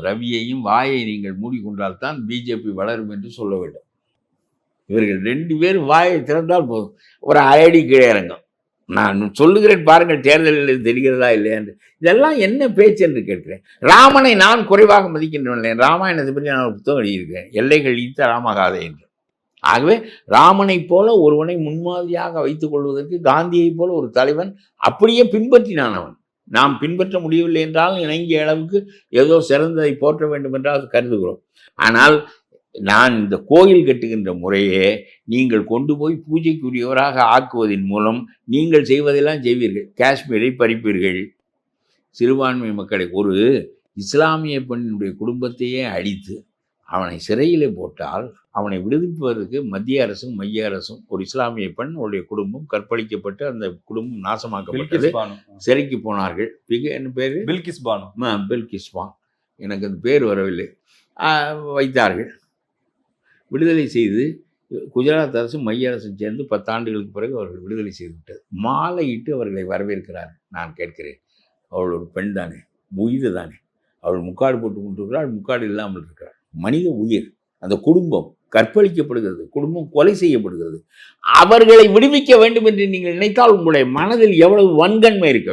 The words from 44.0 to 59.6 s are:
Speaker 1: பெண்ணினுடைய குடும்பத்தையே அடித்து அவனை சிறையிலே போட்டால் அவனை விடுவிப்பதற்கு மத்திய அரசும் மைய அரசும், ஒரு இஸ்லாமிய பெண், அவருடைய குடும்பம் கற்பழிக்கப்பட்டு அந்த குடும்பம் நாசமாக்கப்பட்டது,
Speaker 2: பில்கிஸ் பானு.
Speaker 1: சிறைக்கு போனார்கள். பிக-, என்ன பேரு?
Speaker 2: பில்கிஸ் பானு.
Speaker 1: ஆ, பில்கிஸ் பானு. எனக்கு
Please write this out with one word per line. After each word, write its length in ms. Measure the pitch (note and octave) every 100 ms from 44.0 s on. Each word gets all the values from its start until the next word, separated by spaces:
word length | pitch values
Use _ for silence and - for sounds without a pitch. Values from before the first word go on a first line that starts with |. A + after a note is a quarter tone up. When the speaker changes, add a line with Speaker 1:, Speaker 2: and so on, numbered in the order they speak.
| G2 C#3+ D#3+ D#3+ D#3 C#3
Speaker 1:
பெண்ணினுடைய 520 | B2+ A#2+ A#2 G#2 G2 -
குடும்பத்தையே 680 | G#2+ B2 B2 A#2+ B2 B2+ B2 G2
அடித்து 400 | G2 G2 G2 G#2+ _ _ _ _ -
அவனை 280 | F#2 F2+ E2+
சிறையிலே 480 | - A2 D#3 E3+ C#3
போட்டால் 540 | F#2 E2+ - D2 F2+ B2 _ _ G#2
அவனை 200 | G#2 F#2
விடுவிப்பதற்கு 800 | F#2+ D3 F3 D#3+ C3 A2 G2 C3 B2+
மத்திய 320 | G2 A2+ C3+ A2+
அரசும் 300 | G2 B2 G#2+
மைய 320 | G2+ G#2+ G#2+
அரசும், 320 | F#2+ - A2+ -
ஒரு 140 | F#2+
இஸ்லாமிய 460 | F#2+ C3 A#2+ A2+ G2 E2+
பெண், 160 | C3+ E3
அவருடைய 240 | A2 G2+ F2
குடும்பம் 380 | G#2+ G2 B2+ D#3
கற்பழிக்கப்பட்டு 720 | G#2+ G#2 A#2 A2 G#2 G2+ G2 C#3+
அந்த 180 | A#2 G2 F2
குடும்பம் 380 | - A2 A#2+ A2+ F#2+
நாசமாக்கப்பட்டது, 800 | A2 A#2 G2+ G2 A#2+ D#3 E3+ D3+
Speaker 2:
பில்கிஸ் 100 | A#2+
பானு. 180 | G#2 G2+ _ G2 A#2+
Speaker 1:
சிறைக்கு 320 | C3+ C#3+ A#2+
போனார்கள். 500 | A2 G2+ F#2+ F2 A2 - -
பிக-, 240 | A#2 D3 C3
என்ன 120 | C3 B2+
பேரு? 220 | C3+ D3+ G#3+
Speaker 2:
பில்கிஸ் 360 | F3+ E3+ E3+ B2
பானு. 220 | G#2 F#2+ G#2+
Speaker 1:
ஆ, 160 | B2 G#2 G2+
பில்கிஸ் 440 | A#2+ A2 G2 - F#2
பானு. 180 | G2 _ _ _ _
எனக்கு 280 | _